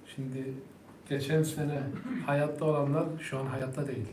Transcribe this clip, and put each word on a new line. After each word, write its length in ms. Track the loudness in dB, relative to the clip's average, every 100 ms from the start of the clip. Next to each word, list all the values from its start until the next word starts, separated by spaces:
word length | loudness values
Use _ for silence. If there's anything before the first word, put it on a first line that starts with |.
| -12 -8
Şimdi 380 | -4 -4 -4 -6 -10 -16 -20 -16 -4
geçen 340 | -2 4 4
sene 360 | 4 2 0 0 -2 -4 -4 -2 2
hayatta 400 | 2 2 2 2
olanlar 400 | 4 4 4 2 -2
şu 200 | -4 -4
an 60 | -2
hayatta 420 | -2 -2 -2 -2
değil. 200 | -2 -6